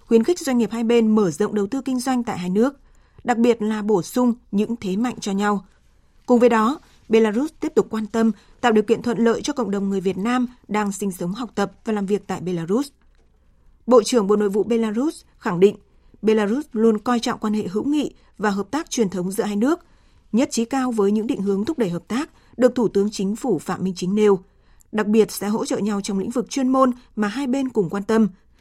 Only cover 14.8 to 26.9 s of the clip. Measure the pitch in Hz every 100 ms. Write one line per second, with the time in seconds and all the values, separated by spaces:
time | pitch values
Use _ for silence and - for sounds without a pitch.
14.8 | 226 214 294 - - _ - 170 196 -
15.8 | _ _ _ - 208 220 202 247 302 214
16.8 | 226 214 247 240 240 - 214 214 196 202
17.8 | 233 294 247 - _ - 208 196 202 277
18.8 | - - 202 185 180 190 202 202 247 339
19.8 | _ _ _ _ _ 220 285 - 226 269
20.8 | 254 226 202 214 220 277 196 196 226 320
21.8 | 196 175 - 220 320 _ _ - 247 247
22.8 | 208 202 202 - 196 220 269 160 - 175
23.8 | 185 180 180 208 208 190 - _ _ _
24.8 | _ 214 208 220 202 - 202 220 277 269
25.8 | 202 202 190 196 190 247 190 277 262 262
26.8 | 262